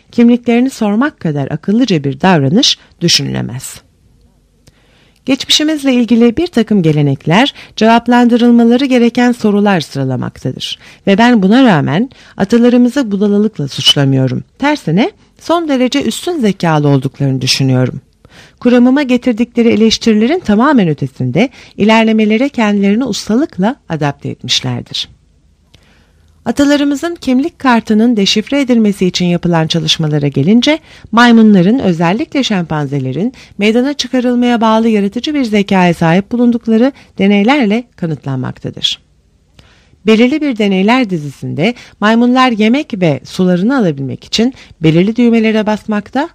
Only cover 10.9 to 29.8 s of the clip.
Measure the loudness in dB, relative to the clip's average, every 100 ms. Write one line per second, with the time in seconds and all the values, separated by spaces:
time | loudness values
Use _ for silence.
10.9 | -8 0 2 4 4 4 4 4 4 0
11.9 | -2 -4 -8 -16 -6 0 2 4 4 2
12.9 | 0 -4 -2 0 0 0 -4 -10 -6 -2
13.9 | 0 2 2 0 -4 -10 -6 -2 -2 -2
14.9 | 0 -2 -4 _ _ -4 -4 -2 0 0
15.9 | -2 -4 -6 -6 -2 -2 -2 0 0 2
16.9 | 0 -2 -4 -4 -2 -4 -2 0 0 0
17.9 | -4 -16 _ _ -20 -20 -4 2 4 4
18.9 | 2 0 -2 -2 -2 -2 0 0 4 2
19.9 | 2 0 0 0 -2 0 0 2 2 0
20.9 | -2 -6 -6 -4 -2 -2 -4 -16 -4 2
21.9 | 2 2 2 2 0 -2 -2 -2 0 0
22.9 | 0 -2 -6 -4 -2 -2 -2 -4 -4 -8
23.9 | -6 -6 -6 -10 -10 -6 -6 -4 -8 -10
24.9 | -12 -12 -16 _ _ _ _ _ _ _
25.9 | _ _ _ _ _ -6 0 2 2 0
26.9 | -4 -6 -8 -2 -2 -2 -4 0 0 0
27.9 | 0 2 0 0 -2 -2 -2 0 2 0
28.9 | 0 -2 -2 -2 -2 0 0 0 -2